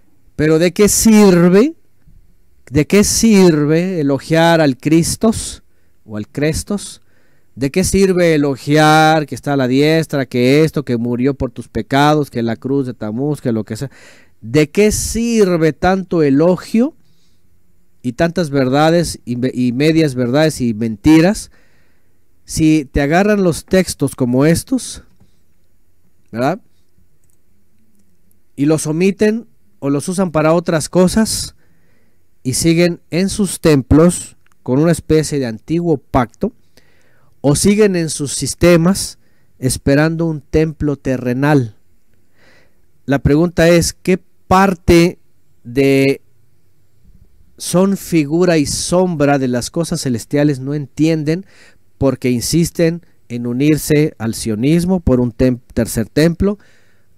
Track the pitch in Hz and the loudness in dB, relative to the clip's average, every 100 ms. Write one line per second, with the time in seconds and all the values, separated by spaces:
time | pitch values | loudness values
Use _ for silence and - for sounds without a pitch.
0 | _ _ _ - 151 160 175 170 208 - | _ _ _ -2 0 2 2 2 0 2
1 | 226 214 202 175 175 190 277 - _ _ | 4 6 6 6 4 4 2 -2 _ _
2 | - - - _ _ _ - 131 147 196 | -20 -20 -20 _ _ _ -4 -2 2 2
3 | 208 - 226 202 180 151 147 160 180 180 | 2 2 4 6 6 4 2 0 -2 -2
4 | 139 135 - 160 170 165 151 127 151 165 | -2 -2 -2 2 4 4 2 -2 0 0
5 | 170 - 220 220 - - - _ _ _ | 0 -2 -2 -2 -6 -14 -20 _ _ _
6 | - 107 104 - 151 135 - 202 - - | -14 -12 -10 -4 -4 -4 -6 -8 -8 -20
7 | _ _ _ _ _ - 131 185 190 190 | _ _ _ _ _ -8 -4 -2 0 2
8 | 190 180 170 156 143 131 - 151 151 156 | 2 2 2 2 0 -4 0 2 4 4
9 | 156 160 147 - 147 139 127 131 151 160 | 4 2 -2 -8 -4 -2 0 2 2 0
10 | 156 143 131 123 123 143 156 160 131 120 | -2 -6 -4 -2 2 2 2 -2 -6 -4
11 | 120 120 131 135 127 120 - 113 107 135 | -4 -2 -2 -2 -6 -10 -12 -10 -2 0
12 | 147 151 143 120 117 113 127 139 127 113 | 2 0 -2 -4 -6 -4 -4 -4 -4 -8
13 | 107 110 147 143 135 110 104 110 139 - | -8 -6 -6 -4 -4 -4 -6 -10 -12 -14
14 | - - _ _ 110 143 156 - 214 - | -20 -20 _ _ -4 -2 0 2 0 0
15 | - 220 233 226 190 175 160 139 180 190 | -4 -4 0 2 2 2 0 0 0 -2
16 | 175 175 147 135 165 180 - 220 269 - | -2 0 2 2 2 0 -2 -2 -2 -4
17 | _ _ _ _ _ - _ _ _ _ | _ _ _ _ _ -20 _ _ _ _
18 | 123 117 170 170 160 139 127 139 156 170 | -10 -4 -4 -2 -4 -2 0 2 2 2
19 | 156 - - 120 127 - 123 120 151 160 | -2 -6 -10 -6 -4 -2 -2 0 0 2
20 | 151 123 120 139 156 - 123 107 113 107 | 0 -2 -2 0 0 -2 -4 -4 -6 -2
21 | 151 160 175 214 - - _ _ _ _ | 4 4 4 0 -8 -20 _ _ _ _
22 | _ _ _ _ - - 160 156 131 147 | _ _ _ _ -10 0 2 2 0 -2
23 | 143 170 208 208 180 147 - 190 180 - | 0 0 2 2 0 -2 0 0 0 -4
24 | 139 - 123 127 151 165 - 254 - - | -6 -4 -2 2 2 0 -2 -6 -6 -16
25 | - _ _ _ _ _ _ _ _ _ | -20 _ _ _ _ _ _ _ _ _
26 | _ _ _ 110 131 196 - _ _ _ | _ _ _ -6 -4 -6 -10 _ _ _
27 | - _ - - _ - _ _ _ - | -20 _ -20 -20 _ -20 _ _ _ -20
28 | - - - - - - 143 156 151 156 | -20 -20 -20 -20 -16 -4 -2 -2 -2 -2
29 | 190 196 214 220 - _ _ _ 139 143 | 0 0 0 -2 -8 _ _ _ -4 -4
30 | 160 180 185 156 156 170 175 165 - 175 | -4 -4 -2 0 0 0 0 -4 -2 0
31 | 180 220 220 - - - _ _ _ _ | 2 2 -2 -4 -10 -16 _ _ _ _
32 | _ _ _ _ 131 123 165 165 175 170 | _ _ _ _ -8 -2 0 2 0 -2
33 | _ 160 190 - 190 - 165 147 - 143 | _ -4 -4 -2 -4 0 2 2 4 4
34 | 175 - - - _ _ - 127 165 160 | 4 2 -8 -20 _ _ -4 0 0 0
35 | - 156 147 147 123 110 - 165 175 139 | 0 0 0 -4 -6 -8 -6 -4 -2 -4
36 | - 135 120 - 196 - _ _ _ _ | -2 -2 -2 -4 -8 -8 _ _ _ _
37 | _ _ _ _ 139 143 190 208 208 180 | _ _ _ _ -2 2 2 2 2 0
38 | 160 - 143 - 135 - 170 175 170 196 | -4 -6 -8 -8 -8 0 4 4 2 -2
39 | - - _ _ _ _ 127 - - 139 | -6 -14 _ _ _ _ -6 -4 0 2
40 | 160 165 165 151 - 156 160 147 147 139 | 0 -2 -4 -6 -4 -2 -2 -2 -6 -4
41 | 139 127 120 123 143 151 117 - _ _ | -4 -4 -4 -2 2 2 0 -8 _ _
42 | _ _ _ _ _ _ _ _ _ _ | _ _ _ _ _ _ _ _ _ _
43 | - 135 - 147 175 - 165 170 160 - | -4 -2 0 2 0 2 4 4 2 -4
44 | - 185 _ _ - 185 196 185 - 170 | -4 -4 _ _ 0 2 2 0 2 4
45 | 170 - _ _ _ _ 120 120 139 135 | 4 -2 _ _ _ _ -6 0 2 2
46 | 135 135 _ _ _ _ _ _ _ _ | 2 -2 _ _ _ _ _ _ _ _
47 | - - - - - - - 175 196 196 | -20 -20 -20 -20 -20 -16 -4 0 0 -2
48 | - 165 143 165 180 165 139 - - 175 | -2 -2 0 0 2 0 0 -4 -2 0
49 | 185 160 143 143 131 123 - 165 160 160 | 0 0 0 0 -2 -4 -6 -6 -6 -6
50 | 135 113 - 147 147 131 131 151 135 - | -4 -6 -4 -2 0 -2 -6 -8 -8 -2
51 | 156 160 147 170 190 _ - _ _ - | 0 0 -2 -6 -8 _ -20 _ _ -4
52 | 139 127 127 123 - 160 165 - 165 170 | -2 -2 -2 -2 -2 -2 -2 0 -2 -2
53 | - _ - 120 120 123 147 147 - 147 | -10 _ -14 -8 -6 0 0 0 0 0
54 | 151 - 113 104 113 107 135 170 175 190 | 0 -4 -8 -6 -6 -2 0 0 0 -2
55 | 131 127 123 - 127 123 - - 110 - | 0 0 0 0 -2 -2 -6 -6 -4 -4
56 | 104 - 165 165 196 208 _ _ _ _ | -4 0 0 0 -2 -4 _ _ _ _
57 | _ | _